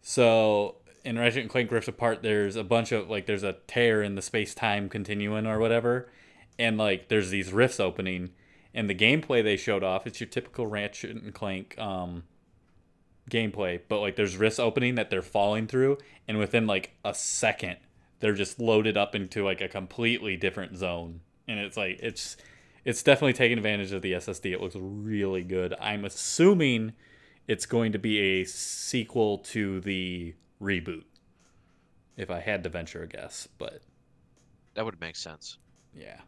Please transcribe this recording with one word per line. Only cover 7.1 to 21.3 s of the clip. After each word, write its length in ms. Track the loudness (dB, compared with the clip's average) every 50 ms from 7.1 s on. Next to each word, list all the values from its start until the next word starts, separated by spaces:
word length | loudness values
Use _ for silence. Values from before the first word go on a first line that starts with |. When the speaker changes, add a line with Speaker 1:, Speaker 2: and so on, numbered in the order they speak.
Speaker 1:
there's 200 | 2 2 2 2
these 220 | -2 -2 -2 0 4
rifts 260 | 4 4 4 4 0
opening, 540 | -2 -2 -2 -2 -4 -4 -4 -4 -6 -8 -12 _ _ _ _ _ _ _ -6
and 160 | -4 -2 -2
the 40 | 2
gameplay 500 | 6 6 6 6 6 2 2 2 4 4
they 120 | 4 2
showed 280 | 2 2 0 0 2 2
off, 200 | 0 0 0 -2
it's 140 | -6 -10 -10
your 80 | -12 -6
typical 380 | -6 -8 -8 -6 -8 -6 -6
Ratchet 440 | -4 -4 -4 -4 -6 -8 -10 -12 -10 -10
and 180 | -10 -12 -14 -12
Clank, 460 | -8 -6 -6 -6 -6 -8 -10 -10 -8
um, 460 | -6 -6 -4 -4 -6 -6 -8 -10 -12 _ _ _ _ _ _ _ _ _ _ _ _ _ _ _ _ _ _ _ _ -4
gameplay, 500 | -2 0 0 0 -2 -2 -2 -2 -2 -4 -4 _
but, 120 | -2 0
like, 160 | 0 -2 0
there's 200 | 0 0 0 2
rifts 220 | 2 2 2 2 4
opening 380 | 0 2 2 2 0 2 0
that 140 | 0 -2 -2
they're 120 | -2 -4 -4
falling 460 | -2 0 2 2 2 2 0 -2 -2
through, 300 | 2 2 4 4 2 0 -4 -20 -20 -20 _
and 120 | -4 -2 0
within, 280 | 0 2 2 2 2
like, 300 | 2 0 0 -2 -4 _ _ _
a 100 | -6 -4
second, 600 | -4 -4 -4 -2 0 2 0 0 0 -6 -8 -10 -12 _ _ _ _ _ _ _ _
they're 120 | 0 0 2
just 260 | 2 0 -4 -2 -2
loaded 380 | 2 4 6 6 6 4 2
up 180 | 2 2 2 0
into, 300 | -6 -6 -4 -4 -2 0
like, 160 | 0 -2 -2
a 80 | -4 -6
completely 680 | -6 -8 -10 -8 -6 0 2 2 2 2 -2 -4 -4 0
different 360 | -2 -2 -2 -2 -10 -10 -8
zone. 460 | -6 -4 -4 -4 -6 -8 -10 -12 -16 -18 _